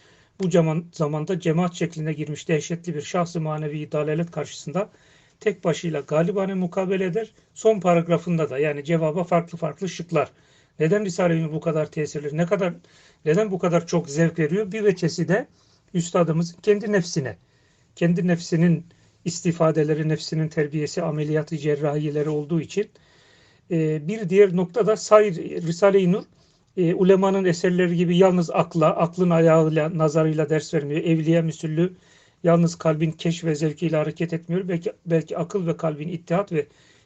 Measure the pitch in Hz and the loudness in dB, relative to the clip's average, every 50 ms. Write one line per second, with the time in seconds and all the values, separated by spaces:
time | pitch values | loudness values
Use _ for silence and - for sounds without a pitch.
0 | _ _ _ _ _ _ _ - 190 175 165 170 160 160 151 170 170 - - - | _ _ _ _ _ _ _ -4 -2 2 2 2 2 2 0 -2 -6 -8 -6 -4
1 | 160 147 156 151 151 185 190 165 - 170 156 170 180 175 - - 175 165 - 160 | -4 -2 -2 -4 -4 -4 -4 -2 0 0 0 0 0 -2 -2 -4 -6 -6 -6 -6
2 | 151 160 156 147 151 147 147 - - - 165 147 143 - 175 170 - 175 151 147 | -6 -6 -6 -6 -6 -8 -10 -8 -4 -2 -2 -2 -2 -4 -8 -8 -8 -8 -8 -8
3 | - - - 180 170 170 - 170 156 156 151 156 156 151 151 151 151 147 - 151 | -6 -4 -2 -2 -2 -2 -4 -6 -4 -4 -4 -4 -6 -6 -8 -8 -8 -4 -4 -2
4 | 147 151 151 160 170 170 - 156 139 - - - - 147 139 185 214 - _ _ | -2 -2 -2 -2 -4 -4 -6 -8 -8 -8 -10 -14 -10 -6 -4 -4 -4 -6 _ _
5 | _ _ _ _ _ _ _ _ - 214 190 - - 175 151 - - 170 156 143 | _ _ _ _ _ _ _ _ -2 -2 -2 0 -2 -2 -2 -2 -2 -4 -4 -6
6 | 139 - 151 156 170 190 190 196 190 190 196 185 185 170 - 190 190 180 196 180 | -4 -2 0 0 2 2 0 -2 -2 -2 -2 -2 -4 -2 -2 -2 -2 -2 -2 -2
7 | 190 180 165 226 220 - _ _ _ _ _ - - 220 220 202 170 180 175 170 | -2 -2 -2 -4 -6 -8 _ _ _ _ _ 0 2 2 2 4 4 2 4 4
8 | 165 170 170 160 - 180 170 160 156 120 127 135 151 151 143 143 139 151 170 160 | 2 2 0 0 0 0 0 0 0 -2 -2 0 0 0 -2 -2 -2 0 0 0
9 | 160 156 151 180 170 170 180 170 170 170 - 165 165 151 147 - 196 175 - - | 0 0 0 -2 0 2 2 0 0 -2 -6 -6 -6 -6 -6 -6 -8 -8 -8 -10
10 | 165 - 165 151 - - _ _ _ _ _ _ _ _ _ - 156 160 202 214 | -6 -2 0 0 0 -2 _ _ _ _ _ _ _ _ _ -2 0 2 2 0
11 | 214 190 170 196 180 175 165 165 160 151 156 151 - 165 151 156 151 151 - 160 | 0 -2 -2 0 2 2 2 0 -2 -2 -4 -4 -2 -2 0 0 -2 -2 -4 -6
12 | 151 143 - 147 147 147 147 156 175 170 208 180 196 175 170 - - _ _ _ | -6 -4 -6 -8 -8 -4 -2 -2 0 0 0 0 0 -2 -4 -6 -14 _ _ _
13 | - _ _ _ - 156 160 202 220 208 190 175 196 180 165 170 170 - 185 165 | -20 _ _ _ 0 2 2 2 2 0 -2 -2 0 2 2 0 0 0 -2 -2
14 | 143 139 139 156 165 160 160 170 156 143 170 208 220 190 196 220 202 208 185 180 | -2 -2 0 0 2 2 2 0 0 0 0 -2 -2 -4 -4 0 2 2 2 2
15 | 175 156 - - 160 139 185 226 - - _ _ _ _ _ _ _ _ - 175 | 0 -2 -2 -2 0 0 0 0 -2 -4 _ _ _ _ _ _ _ _ -4 -4
16 | 170 - - 185 170 165 156 165 170 170 - - - 208 208 208 220 208 208 190 | -2 0 2 2 2 2 0 0 -2 -4 -6 -2 0 2 2 2 0 0 0 0
17 | 175 - - 165 131 113 101 - _ _ _ _ _ _ _ _ _ _ _ - | 0 -2 -4 -4 -4 -6 -8 -12 _ _ _ _ _ _ _ _ _ _ _ 0
18 | 170 170 175 170 170 180 175 170 - - 180 160 170 180 165 - - - _ _ | 0 0 2 2 2 0 0 0 -2 0 0 2 4 4 2 2 -2 -8 _ _
19 | _ _ _ _ - 180 170 - - 180 170 - 165 160 151 160 151 151 156 151 | _ _ _ _ -8 -8 -6 -4 -2 -2 0 2 2 2 2 2 0 0 0 0
20 | 156 156 156 156 - - 165 160 156 151 - 165 147 143 147 156 147 147 - 180 | 0 -2 -2 -4 -4 -4 -4 -4 -4 -2 -2 -2 -4 -2 -2 -4 -4 -4 -4 -4
21 | 170 170 160 151 151 151 151 156 151 - 170 147 139 151 147 143 151 147 147 151 | -4 -4 -4 -4 -2 -2 -2 -2 -2 -4 -6 -4 -2 -2 -2 0 0 -2 -2 -2
22 | 151 156 143 151 147 156 151 151 147 143 170 160 139 - - 196 214 - _ _ | -2 -2 -2 -2 -2 -2 -2 -4 -4 -2 -2 -2 -2 -4 -4 -4 -6 -6 _ _
23 | _ _ _ _ _ _ _ _ _ _ _ _ _ - 175 160 160 156 156 151 | _ _ _ _ _ _ _ _ _ _ _ _ _ -4 -2 0 0 0 -2 -4
24 | 147 165 214 226 214 156 185 196 208 190 170 185 190 175 - 247 196 202 214 - | -4 -6 -6 -6 -4 2 6 6 6 6 4 2 -2 0 0 0 2 2 0 0
25 | - - 214 214 214 208 165 165 - - 147 - 170 160 170 - 202 196 190 196 | 4 6 6 6 6 4 0 -4 -6 -8 -8 -6 -4 -6 0 2 4 4 6 6
26 | 185 175 185 233 - - _ _ _ _ _ _ _ _ - 190 175 160 175 - | 4 4 2 0 -2 -8 _ _ _ _ _ _ _ _ -2 0 0 2 2 4
27 | 185 180 196 185 196 190 190 196 190 185 165 - - 185 180 180 180 175 175 170 | 6 6 6 6 4 2 2 2 2 0 0 2 0 0 2 2 2 2 2 2
28 | 180 170 175 175 190 190 180 180 170 165 - 185 160 - - 165 156 165 - - | 2 4 4 6 6 6 6 2 0 0 0 0 0 0 2 2 2 2 2 2
29 | 170 170 175 185 185 175 165 165 165 165 160 165 160 156 156 156 151 160 165 156 | 0 -2 0 0 0 2 4 4 6 6 6 6 4 4 2 0 0 0 0 0
30 | 156 151 143 160 156 156 156 160 156 147 156 156 - - - 156 143 143 143 165 | 0 2 2 2 2 2 2 0 0 0 0 -2 -2 -2 -4 -4 -2 -2 -4 -2
31 | - 170 165 160 156 160 165 170 165 160 156 - - 160 156 156 170 185 180 - | 0 0 0 2 2 2 2 2 0 -2 -4 -6 -6 -4 -2 0 -2 -2 -4 -8
32 | _ _ _ _ _ _ _ _ - 170 170 170 170 165 170 - - 160 156 151 | _ _ _ _ _ _ _ _ 2 2 4 4 4 2 0 -2 -2 0 0 0
33 | 165 160 156 - - 170 165 - 165 165 151 143 160 151 151 - 175 160 160 151 | -2 -4 -4 -2 -4 -4 -4 -2 -2 -4 -2 -2 -2 -4 -2 -4 -4 -2 0 0
34 | 151 156 151 - 170 170 170 165 - - 170 190 202 180 185 170 170 214 - _ | -2 -2 -4 -4 -4 -4 -4 -6 -6 -4 -4 -4 -2 -2 -4 -4 -4 -6 -8 _
35 | - 170 165 160 156 - - 170 160 170 - 202 175 170 156 - - 160 151 143 | -4 -2 -2 -2 -2 -4 -6 -6 -6 -4 -4 -4 -4 -4 -4 -4 -4 -4 -4 -6
36 | 151 180 185 170 - - 165 190 202 - 175 151 - - _ _ _ _ _ _ | -8 -8 -10 -8 -4 -2 -2 -2 -2 -2 -4 -4 -4 -6 _ _ _ _ _ _
37 | _ | _